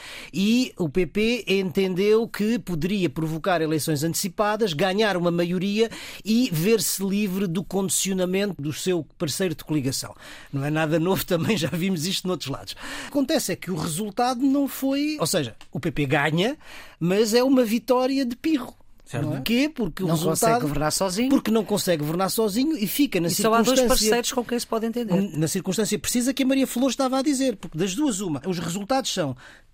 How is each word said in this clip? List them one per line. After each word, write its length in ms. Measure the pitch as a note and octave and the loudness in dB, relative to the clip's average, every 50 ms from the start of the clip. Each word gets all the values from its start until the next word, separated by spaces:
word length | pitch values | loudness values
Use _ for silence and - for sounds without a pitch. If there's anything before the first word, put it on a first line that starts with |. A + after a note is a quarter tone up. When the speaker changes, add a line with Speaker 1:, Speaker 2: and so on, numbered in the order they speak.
| - - - - - - | -18 -16 -16 -16 -16 -8
Speaker 1:
e 440 | - D#3 F#3+ G#3 A3+ B3 B3+ - - | -4 0 2 2 4 2 2 0 -2
o 140 | - F#3 D#3 | -4 -4 -2
P 160 | C3 - A2 | 0 0 0
P 380 | G#2 - G3+ G#3+ A3+ A#3+ A#3+ - E3 | 0 0 0 0 2 0 -2 0 0
entendeu 800 | F#3+ G3 F#3+ F#3+ C#3 G3 G3 F#3+ F#3 E3+ G3 G#3 G#3+ A3+ A#3 - | 0 0 0 0 0 0 0 0 0 0 2 4 4 4 2 0
que 300 | - - G3+ G#3+ A#3 A#3 | -2 -2 0 0 0 -2
poderia 500 | E3+ - F3+ D#3 C#3+ F#3 G#3 G#3 F3+ D#3 | -2 -4 -4 -2 -2 0 0 0 0 0
provocar 540 | B2+ - D#3+ D#3+ D#3+ E3 D3+ - F3 E3 D#3+ | 0 -2 -4 -4 -4 -2 0 0 2 2 2
eleições 420 | D#3 D#3+ D#3 C3 - D#3 C#3 C#3+ | 0 0 0 0 0 0 0 0
antecipadas, 680 | E3+ D#3 - - G3 - - G#3+ G#3 G#3+ G#3+ A3+ G#3 D#3+ | -2 -2 -2 -4 -4 -2 0 0 0 2 0 0 -2 0
ganhar 420 | C#3+ F#3+ F#3+ F#3 G3+ A3+ G#3 F#3+ | 0 0 0 2 2 2 2 2
uma 140 | F3+ E3+ F3 | 2 2 2
maioria 600 | E3+ E3+ F3 F3 F3 F#3 E3+ G3+ G3+ G#3+ A3+ A3 - - - - - - - | 2 2 0 0 0 -2 -2 0 0 0 0 0 -2 -8 -14 -14 -14 -10 -2
e 280 | F#3+ A3 A#3 B3+ B3 - | 2 2 2 2 2 0
ver-se 500 | D3+ D#3+ G3+ A3+ G#3+ D#3+ - - - F#3+ | 0 2 4 4 4 2 0 -2 -2 -2
livre 440 | G3 F#3+ G3+ G#3+ G3 F3+ G3 G3+ | -2 0 0 0 0 0 -2 -2
do 180 | F#3+ D#3+ F#3+ E3 | -2 -2 -2 -4
condicionamento 960 | - - F#3+ G3 F#3 - - - F#3+ F#3+ F#3 F3+ F3+ F3+ F#3+ G3+ G#3 F3 - | -2 -2 -2 -2 0 0 -2 0 0 0 0 0 0 0 0 0 -2 -4 -4
do 140 | C#3 D#3 C3+ | -6 -6 -6
seu 320 | - - F#3 F3+ F3 D3 - - | -4 -2 0 0 0 -2 -6 -6
parceiro 380 | - F3+ D3+ B2+ - G3 F#3 D#3 | -6 -4 -4 -2 -2 -2 -2 -2
de 100 | - - | -4 -4
coligação. 500 | - D#3 D3+ A#2+ C3+ C3 - - A#2 - - - - - - - - - | -2 -2 -2 0 -2 -4 -4 -6 -8 -12 -16 -18 -18 -18 -18 -14 -8 -6
Não 140 | C#3 C#3 | -4 -2
é 40 | D3 | 0
nada 300 | D3+ D#3 D#3+ D#3 D#3 E3+ | 0 0 2 2 2 2
novo, 240 | D#3+ F3+ F#3+ - - | 2 2 2 0 0
<laughs> 0 | |
também 320 | - F#3+ E3 E3 - A3+ | 0 0 0 2 0 0
já 120 | F3 D3 D3 | 0 0 -2
vimos 360 | E3+ E3+ E3+ G3 F#3+ E3 C#3+ | -2 -2 0 0 0 -2 -2
isto 240 | F#3 F#3 - - F#3 | -2 -4 -4 -2 -4
noutros 220 | F#3 C#3+ - C3 | -4 -4 -4 -8
lados. 260 | C3+ - G2 - - - - - - - - | -8 -10 -10 -14 -14 -14 -12 -12 -12 -12 -12
Acontece 460 | - - C#4+ C#4 B3+ D#4+ C4+ - - F3+ | -4 -2 0 0 2 0 0 0 -2 -4
é 40 | |
que 140 | - - - | -6 -6 -6
o 60 | F#3+ | -4
resultado 640 | D#3 D3+ E3+ D#3 D#3+ A3 G#3 G3 - A#3+ B3 C4 A#3 C4+ | -4 -2 -4 -4 -4 -6 -4 -2 0 0 0 0 2 2
não 260 | C#4 C4+ C#4+ C#4 B3+ | 2 2 2 0 0
foi, 480 | - - - C4+ C4+ C#4 C#4+ D4+ D#4 D4 | -2 -4 -2 -2 0 0 0 -2 -2 -2
ou 80 | - | -2
seja, 300 | D#3 - F3+ C#3+ A#2 - - - - - | 0 0 0 0 -2 -6 -12 -16 -10 -10
o 80 | D#3+ | -6
P 100 | - E3+ | -4 -4
P 140 | C#3+ - D3 | -2 0 0
ganha, 540 | C3 C#3+ D3+ C#3+ D#3+ D3+ E3 F3+ A#3 D4 - - - - - - - - - | 2 2 2 2 2 2 2 2 0 -2 -4 -10 -16 -18 -18 -18 -20 -8 -4
mas 320 | D#3 F3 F#3 G3+ A#3 A3 G#3 | 0 2 4 4 4 4 4
é 100 | A#3+ B3 | 4 4
uma 220 | C4+ C#4 B3+ B3 | 6 6 4 4
vitória 580 | G#3+ G#3+ A#3+ - - B3 B3 B3+ C4 C4+ C4+ C#4 | 4 0 -2 0 2 2 2 2 2 2 0 0
de 100 | A#3+ B3 | -2 -4
pirro. 400 | - - D#4+ D#4+ C#4 - - - - - - - - - - | -4 0 0 0 0 -2 -6 -14 -18 -20 -20 -20 -20 -16 -8
Speaker 2:
Certo. 160 | - A#2+ C#3+ | -4 -4 -2
Speaker 1:
Não 100 | D3+ C3 | -2 -2
é? 20 | |
Porquê? 320 | C#3 C3 - A3+ A#3+ C#4 D4+ D#4 | -4 -2 0 2 2 2 0 0
Porque 300 | - A#3 F3 D3 - F#3+ | -2 -4 -4 -4 -4 -2
o 60 | E3 | 0
Speaker 3:
Não 60 | E3 | 0
consegue 140 | D#3 D#3+ - | 2 2 0
Speaker 1:
resultado 320 | D#3+ - B3 A3+ A3+ A#3+ - | 0 2 4 4 4 2 2
Speaker 3:
governar 280 | C#3+ C#3 C#3+ D3+ D3+ | 0 0 0 0 0
sozinho. 380 | - - F#3+ F#3+ F3 G3 A#3+ C4 | 0 0 0 0 0 0 2 4
Speaker 1:
Porque 220 | C#4 D4+ D#4 - A3 | 4 2 4 2 2
não 120 | A3+ G3+ | 2 2
consegue 380 | - G3+ F#3+ - - F3 D#3 D3 | 2 0 0 2 0 0 0 0
governar 260 | D3+ E3 F3 F#3+ F#3 | -2 0 0 0 0
sozinho 480 | - - A3 G#3+ F#3 A3+ C4 D#4+ D#4+ | 0 0 0 0 0 0 0 0 0
e 120 | C#4+ A3 F3 | 0 -2 -2
fica 320 | - - D4 - - F#3 | 2 2 2 2 2 0
na 80 | E3 E3+ | 0 0
Speaker 3:
E 20 | |
só 240 | F3+ - G#3 A3+ A3 | 0 2 2 4 4
há 80 | A3+ A3+ | 6 4
dois 160 | A3+ C4 C4 | 6 4 4
Speaker 1:
circunstância 80 | B3+ | 6
Speaker 3:
parceiros 460 | A#3 B3+ A#3+ G#3+ A3 A3 A#3+ A#3 - - | 6 4 4 4 4 2 2 0 0 -2
com 120 | B3 A#3 | -4 -4
quem 140 | - A#3+ A#3+ | -2 -4 -4
se 80 | - | -4
pode 180 | - - A3+ G#3 | -2 -4 -2 -2
entender. 300 | A#3 A3+ A#3+ A#3+ G#3+ - | -2 -2 -4 -2 0 0
Speaker 1:
n-, 220 | F#3 G3 G3 D#3 | 0 0 0 0
na 100 | C#3+ D#3 | -2 -2
circunstância 500 | D3+ - F#3+ D#3+ F3+ F3+ - G#3+ - G#3 | 0 0 -2 -2 -2 -2 0 0 0 -2
precisa 380 | F3 - - - B3 A#3+ B3+ C4+ | -2 -2 -2 0 0 0 0 0
que 80 | - C4+ | 0 2
a 40 | |
Maria 200 | B3+ C#4 C4+ C4 | 2 4 2 2
Flor 240 | B3 - A#3+ B3+ C#4 | 2 0 0 0 0
estava 300 | A#3 - C4+ B3+ B3+ C4+ | 0 0 0 0 0 0
a 20 | C4 | 2
dizer, 320 | C#4 C#4+ B3 C4+ C4 A#3+ | 0 0 2 0 0 -2
porque 240 | - - E3+ - D#3 | -2 -8 -8 -4 -2
das 160 | F3+ G3+ F3+ | -2 -2 0
duas 240 | G#3+ D4+ D4 A3 F3+ | 0 0 0 0 -2
uma, 240 | G#3 F3+ D3+ C3 - | -2 -4 -4 -4 -2
os 140 | F#3+ F#3 E3 | -4 -4 -4
resultados 560 | E3+ E3+ E3 G3+ G3+ F#3+ C4 C4+ A#3+ - - | -4 -4 -6 -6 -2 0 0 0 0 -2 -2
são 220 | F#3+ E3+ C#3 B2 - - - - - - - | -2 -2 -4 -4 -8 -12 -20 -20 -20 -20 -8